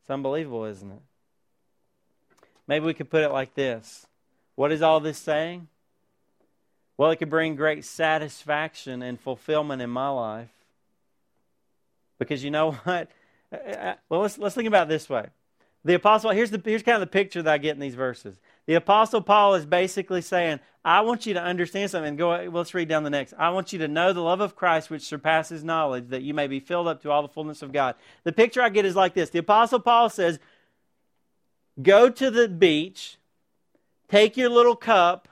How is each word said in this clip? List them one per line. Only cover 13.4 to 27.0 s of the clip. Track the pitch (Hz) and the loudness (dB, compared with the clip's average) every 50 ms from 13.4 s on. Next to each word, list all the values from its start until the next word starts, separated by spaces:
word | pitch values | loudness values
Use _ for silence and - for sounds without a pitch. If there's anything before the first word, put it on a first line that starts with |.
| _ _ | _ _
Uh, | - | -16
uh, | - 269 226 208 - - 185 - _ _ _ | -14 -12 -12 -12 -8 -8 -10 -10 _ _ _
well, | 160 175 | -2 -2
let's, | 208 202 208 - | -2 -2 -4 -6
let's | - - 285 | -8 -6 -4
think | 254 226 226 | -4 -2 2
about | 214 190 165 151 | 4 4 4 2
it | |
this | 160 151 - - | -2 -6 -4 -4
way. | 139 117 104 - _ _ _ _ _ _ _ _ _ _ _ | -6 -6 -6 -8 _ _ _ _ _ _ _ _ _ _ _
The | 147 175 | 0 0
apostle, | 170 - 208 214 214 214 220 | 4 4 4 4 4 2 0
here's | 190 208 240 214 | 0 0 0 -2
the, | 208 202 - | -4 -8 -4
here's | 220 214 226 | -4 -4 -2
kind | 208 240 233 | 2 0 0
of | 214 | 0
the | 185 - | 0 -2
picture | - 196 196 190 - 175 | 0 -2 -2 0 -4 -4
that | 165 156 | 0 0
I | 151 147 | 0 2
get | 143 156 147 | 0 -4 -4
in | 139 | -4
these | 143 139 120 | -8 -10 -6
verses. | 123 131 127 120 - - 104 95 _ _ _ _ _ _ | -6 -6 -6 -6 -8 -16 -20 -20 _ _ _ _ _ _
The | - 156 | 0 0
apostle | 170 - - 202 214 226 214 - 220 | 0 4 4 4 4 4 2 0 -2
Paul | - - 202 208 208 202 196 | 2 4 4 6 6 6 4
is | 180 151 | 2 0
basically | 147 175 180 185 180 - 202 185 _ 185 180 | 0 0 0 0 -2 -4 -8 -6 _ -6 -6
saying, | 170 - 190 180 175 165 151 135 _ _ _ _ _ | -4 -2 -2 -2 0 -2 -4 -6 _ _ _ _ _
"I | 160 170 196 | 4 4 4
want | 220 226 240 226 226 | 4 2 -2 -4 -4
you | 226 196 | -6 -6
to | 175 | -4
understand | 170 175 180 175 175 170 - 196 202 196 | -4 -4 -2 -2 -4 -4 -4 -6 -6 -4
something." | 190 175 156 147 147 | -4 -6 -6 -6 -4
Go, | 143 170 170 170 175 180 180 | -2 0 0 0 -2 -4 -6
let's | 165 175 175 - - | -6 -6 -6 -4 -4
read | 180 170 156 | -6 -4 -2
down | 160 156 | -2 -2
the | 151 147 | -2 -2
next. | 147 143 135 - - | -4 -4 -6 -8 -4
"I | - 151 170 | -2 -2 0
want | 180 190 180 - | 0 -2 -4 -6
you | 208 175 | -6 -6
to | 156 147 | -6 -4
know | 147 160 175 190 | -2 0 2 2
the | 190 175 | 0 0
love | 170 165 180 190 | 0 0 0 0
of | 208 185 _ | -2 -6 _
Christ | - 190 175 165 160 156 - | -2 0 0 0 0 -2 -6
which | 160 147 | -12 -12
surpasses | - - 156 147 139 156 160 160 156 - 170 156 151 | -10 -12 -12 -4 0 0 2 2 0 -4 -12 -12 -6
knowledge, | 165 165 160 156 143 127 127 120 120 | -4 -2 -2 -2 -2 -4 -6 -8 -8
that | 131 127 | -10 -8
you | 135 143 147 | -8 -6 -4
may | 151 147 | -4 -4
be | 139 135 135 | -4 -6 -8
filled | 135 - 175 175 175 | -8 -6 -4 -2 -2
up | 165 156 139 | -4 -6 -6